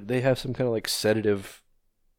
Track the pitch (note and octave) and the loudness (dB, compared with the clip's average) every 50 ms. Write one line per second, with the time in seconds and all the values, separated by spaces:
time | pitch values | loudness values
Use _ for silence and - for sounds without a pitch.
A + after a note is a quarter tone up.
0 | G2+ G#2 B2+ B2+ B2 C3+ B2+ - - C3+ A#2+ - C3 A#2+ A2+ G#2+ - - - - | -4 -2 -2 0 2 2 0 0 -2 -6 -4 -2 0 0 0 -2 -2 -4 -4 0
1 | - G#2+ G#2+ A2 G#2 G#2 G2+ G2 F#2 - - - _ _ _ _ _ _ _ _ | 2 2 2 4 4 2 2 0 -2 -8 -18 -20 _ _ _ _ _ _ _ _
2 | _ _ _ | _ _ _